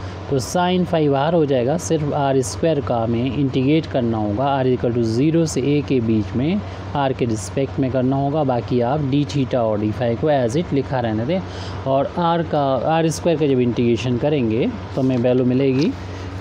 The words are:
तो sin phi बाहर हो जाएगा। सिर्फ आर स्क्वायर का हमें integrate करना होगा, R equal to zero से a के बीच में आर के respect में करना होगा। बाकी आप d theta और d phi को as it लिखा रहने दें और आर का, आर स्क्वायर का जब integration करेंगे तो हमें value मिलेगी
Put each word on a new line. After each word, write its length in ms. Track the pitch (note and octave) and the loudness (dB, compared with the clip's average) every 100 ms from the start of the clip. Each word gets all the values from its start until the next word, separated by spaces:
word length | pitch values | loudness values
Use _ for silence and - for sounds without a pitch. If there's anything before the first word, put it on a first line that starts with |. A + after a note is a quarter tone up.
| - - - | -10 -10 -4
तो 100 | C#3 | -2
sin 460 | - F#3 F3+ F3+ F3 | 0 0 2 2 2
phi 240 | E3 D3+ | 2 2
बाहर 240 | C#3 D3+ | 2 2
हो 120 | E3+ C#3+ | 2 2
जाएगा। 320 | C3+ A#2+ E3 | 2 2 0
सिर्फ 360 | - D#3+ D3 | 0 -2 0
आर 280 | D3 C#3 C3+ | 0 2 2
स्क्वायर 380 | B2+ - E3 D3 | 0 -2 0 0
का 180 | C3 A#2+ | 0 0
हमें 400 | A2+ A#2 C3 C#3 | 0 0 -2 0
integrate 480 | C#3 C3+ C3 D#3+ D#3 | 0 2 2 2 0
करना 320 | C#3 A#2 A2+ | -2 0 0
होगा, 460 | G#2 G#2 C#3 C3+ | -2 0 0 2
R 40 | B2+ | 2
equal 300 | B2 B2 A#2+ | 2 0 0
to 60 | A2+ A2+ | 0 2
zero 280 | D3+ E3 D#3+ | 2 2 0
से 360 | - C3 D3 | 0 0 0
a 60 | C#3 | 2
के 120 | C3+ | 0
बीच 260 | A2+ A2 G2 F#2+ | 2 0 0 -2
में 260 | D3 G3+ - - - D3 | 0 -2 -4 -10 -6 0
आर 180 | C3+ | 0
के 120 | B2+ B2 | 0 -2
respect 540 | A2 - - C3+ - | -2 -4 -4 -2 -2
में 120 | C3 | -2
करना 240 | C3 B2+ C3+ | 0 0 0
होगा। 280 | C#3 D#3 | 0 0
बाकी 380 | C#3 A#2+ G#2 B2 | 0 0 0 0
आप 300 | A#2 D3+ C#3 | 0 0 0
d 140 | C#3+ C#3+ | 0 0
theta 300 | C#3+ B2+ C3 | -2 0 0
और 240 | A2+ G#2 | 0 0
d 120 | G#2+ | -2
phi 300 | G#2+ A#2+ A#2 | 0 -2 0
को 60 | D#3 | 2
as 300 | C#3+ A#2 C#3 | 2 2 0
it 160 | F3 | -2
लिखा 260 | C#3 - C3 | -2 -2 -2
रहने 260 | A#2 A2 A#2+ | -2 -2 -2
दें 140 | F#3 - - - - C3+ | -4 -4 -10 -10 -8 -2
और 260 | C3+ C#3 - | 0 0 -2
आर 260 | E3+ E3+ | 0 0
का, 200 | D#3+ D#3 C#3 C3 | 0 0 0 0
आर 340 | C3+ D#3+ D#3+ | 0 2 0
स्क्वायर 300 | D3+ F3 D#3 | 0 0 2
का 80 | D3+ | 2
जब 120 | C3 | 2
integration 580 | A#2+ A2+ A#2+ A#2 B2+ A#2+ | 2 2 2 2 0 0
करेंगे 520 | C#3+ D3+ A#2 A2 G#3+ - - - | 0 0 0 0 -2 -4 -6 -2
तो 60 | |
हमें 160 | C3 B2+ | 0 2
value 280 | B2 B2+ B2 | 2 2 2
मिलेगी 460 | B2+ C#3 C3 F3+ C4+ - - - - | 2 2 2 0 -2 -10 -12 -10 -6